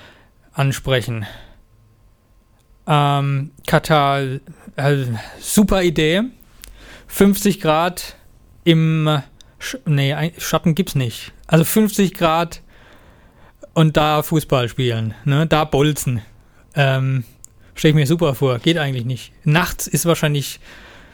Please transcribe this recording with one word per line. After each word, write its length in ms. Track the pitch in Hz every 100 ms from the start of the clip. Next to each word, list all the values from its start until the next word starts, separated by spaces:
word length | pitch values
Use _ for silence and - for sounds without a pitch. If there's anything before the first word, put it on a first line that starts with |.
| - - _ _ _
ansprechen. 760 | - 139 131 - 127 117 113 104 - - - _ _ _ _ _ _ _ _ _ _ _ _ -
Ähm, 640 | 147 143 143 139 139 143 - -
Katar, 580 | 156 - 156 139 139 135 139 - - - -
äh, 220 | 139 143 123 110 - -
super 440 | - - 202 196
Idee. 400 | 180 160 156 180 254 - _ - - - - - -
Fünfzig 560 | - 196 196 202 -
Grad 560 | 160 156 180 180 - - - - _ - 175
im 560 | 160 160 160 156 151 - - - -
Sch-, 200 | - 254 -
nee, 280 | 143 139
ein, 180 | 147 165 -
Schatten 380 | - 160 170 160
gibt's 200 | 180 143
nicht. 360 | 123 - - - -
Also 160 | 160
fünfzig 500 | 160 220 214 202 190
Grad 480 | - 165 165 165 - - - - - - - - _ - - -
und 240 | 165 156 156
da 240 | 151 151
Fußball 480 | - 156 - 135 120
spielen, 460 | - 123 113 113 - 143
ne? 220 | 139 160
Da 180 | 156 156
bolzen. 560 | 135 151 143 - 120 - - - _ _ -
Ähm, 480 | 139 131 131 131 117 - - - - -
stell 140 | 156
ich 60 | 151
mir 120 | 135
super 280 | 170 160 123
vor. 240 | 135 120
Geht 180 | 160 165
eigentlich 280 | 143 127 120
nicht. 280 | 120 - - 151
Nachts 420 | 160 175 - -
ist 180 | - 170
wahrscheinlich 540 | 160 156 147 131 - - - - - -